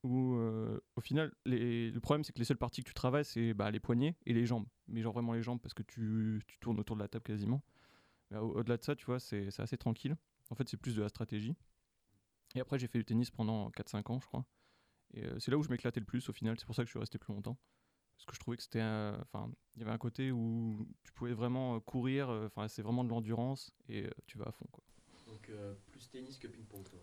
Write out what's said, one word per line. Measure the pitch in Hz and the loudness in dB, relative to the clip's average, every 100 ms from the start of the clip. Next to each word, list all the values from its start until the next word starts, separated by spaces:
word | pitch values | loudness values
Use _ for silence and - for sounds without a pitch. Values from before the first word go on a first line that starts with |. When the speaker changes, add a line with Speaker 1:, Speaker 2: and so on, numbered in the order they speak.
Speaker 1:
où, | 127 127 127 123 | 4 4 6 4
euh, | 113 110 110 107 - - | 4 2 0 -2 -4 -6
au | |
final, | - 139 156 - - | 2 2 2 -2 2
les, | 123 120 117 113 | 4 4 2 0
le | 120 | -2
problème, | - 147 | 4 4
c'est | 151 | 4
que | - | -2
les | 117 | 2
seules | 131 | 2
parties | 120 - | 2 -2
que | 123 | -8
tu | |
travailles, | - 127 139 151 | 0 4 4 2
c'est, | 113 117 | 2 2
bah, | 104 104 | 4 2
les | 107 | 0
poignets | - 120 143 170 - | 2 4 4 0 2
et | |
les | 117 120 | 4 4
jambes. | 117 117 _ - | 2 0 _ -6
Mais | 113 | -2
genre | 113 | 0
vraiment | 107 117 | 0 0
les | 113 | 0
jambes, | 117 123 | 0 -2
parce | 117 | -4
que | - | -8
tu, | 110 - 110 110 110 107 - | -8 -2 2 4 4 0 -4
tu | - | -6
tournes | - 107 | 0 0
autour | 104 107 | 0 -2
de | |
la | 101 | -2
table | 113 | -4
quasiment. | - 107 104 135 - _ - - _ _ _ | -2 0 2 2 0 _ -20 -20 _ _ _
Mais | 104 | -2
au, | 110 - | 0 0
au-delà | 117 120 | 2 2
de | |
ça, | - 143 | 2 -2
tu | - | 0
vois, | 123 | -2
c'est, | - 104 98 | 0 -2 -2
c'est | - | -4
assez | 107 123 | -4 0
tranquille. | - 107 135 160 _ _ - | 0 0 0 -2 _ _ -12
En | 117 | -6
fait, | 135 | -4
c'est | - | -2
plus | - 110 | -2 0
de | |
la | 104 | 0
stratégie. | - 110 107 110 160 - _ _ _ _ _ _ _ _ 127 | -2 -4 -2 -2 -4 -8 _ _ _ _ _ _ _ _ -6
Et | |
après, | 127 139 | -2 0
j'ai | 123 | 2
fait | 117 | 0
du | 110 | 4
tennis | 113 123 | 4 2
pendant | - 110 110 101 | 2 0 2 -2
quatre, | - - | -4 -4
cinq | 107 - | -4 -2
ans, | 123 | -4
je | - | -4
crois. | - 127 _ _ _ _ _ _ | -6 -6 _ _ _ _ _ _
Et, | - - | -8 -6
euh, | 120 | -4
c'est | - | 2
là | 143 | 2
où | |
je | 147 | 2
m'éclatais | 123 120 120 | 0 0 -2
le | 107 | -2
plus, | 123 - | -4 -2
au | |
final. | - 113 113 | -2 -2 -2
C'est | - | -4
pour | 117 | -2
ça | |
que | 117 | -2
je | |
suis | 113 | -2
resté | 107 - | -6 -8
plus | - | -8
longtemps. | 101 101 120 _ _ _ _ _ _ | -6 -6 -8 _ _ _ _ _ _
Parce | - | -16
que | - | -10
je | |
trouvais | - 120 | -6 -6
que | |
c'était | - 113 | -2 -2
un, | 110 107 104 107 | 0 0 -2 -4
enfin, | 127 - 113 - _ - | -6 -6 -8 -10 _ -8
il | |
y | |
avait | 110 | -4
un | 113 | -2
côté | 120 117 131 | -2 0 0
où | 123 113 113 113 107 110 - | 2 2 2 0 -2 -6 -10
tu | - | -18
pouvais | - 120 | -6 -4
vraiment, | 117 120 127 131 117 | 0 2 2 2 0
euh, | |
courir, | - 131 127 135 135 | -2 0 2 2 2
euh, | 110 107 | 0 -2
'fin, | - 107 | -4 -4
c'est | - | -4
vraiment | 107 123 | 0 2
de | 123 | 4
l'endurance | 117 107 117 123 135 - _ - | 0 0 2 2 -2 -6 _ -8
et, | 107 98 | -6 -4
euh, | - - | -8 -12
tu | - | -8
vas | - | -8
à | |
fond, | - - | -8 -14
quoi. | - _ - - - - | -16 _ -20 -20 -20 -18
Speaker 2:
Donc, | 107 104 | -18 -14
euh, | 107 101 101 - | -10 -10 -10 -16
plus | 143 - | -20 -16
tennis | 131 131 135 | -14 -14 -12
que | 117 | -14
ping-pong, | 117 107 101 92 | -14 -14 -14 -16
toi ? | 90 | -18